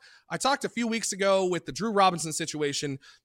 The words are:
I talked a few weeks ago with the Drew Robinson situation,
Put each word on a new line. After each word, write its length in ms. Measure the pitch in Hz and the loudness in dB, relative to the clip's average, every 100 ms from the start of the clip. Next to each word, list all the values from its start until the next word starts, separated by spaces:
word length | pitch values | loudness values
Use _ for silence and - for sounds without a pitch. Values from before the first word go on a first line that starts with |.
| - - - | -14 -20 -12
I 80 | 170 | -4
talked 260 | 262 277 | 0 0
a 60 | - | -2
few 180 | 226 233 | -4 -2
weeks 240 | 226 - | -2 -4
ago 320 | 190 196 190 | 0 2 4
with 220 | 185 170 160 | 2 0 -4
the 60 | |
Drew 200 | 135 226 | -6 0
Robinson 400 | 202 190 170 160 | 4 4 4 -2
situation, 640 | 151 160 151 147 139 147 135 - - | -4 -4 -2 -2 -2 -4 -6 -12 -20